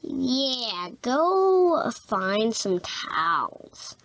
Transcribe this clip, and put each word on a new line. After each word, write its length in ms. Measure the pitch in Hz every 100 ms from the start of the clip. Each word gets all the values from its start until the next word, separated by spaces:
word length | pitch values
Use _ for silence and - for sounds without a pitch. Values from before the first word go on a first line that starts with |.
Yeah, 880 | - 269 262 262 269 254 233 180 180 -
go 880 | 220 269 339 381 381 370 359 320 -
find 640 | - - 202 190 202 220
some 240 | 226 202 180
towels. 1160 | - - - - 160 160 117 - - - - -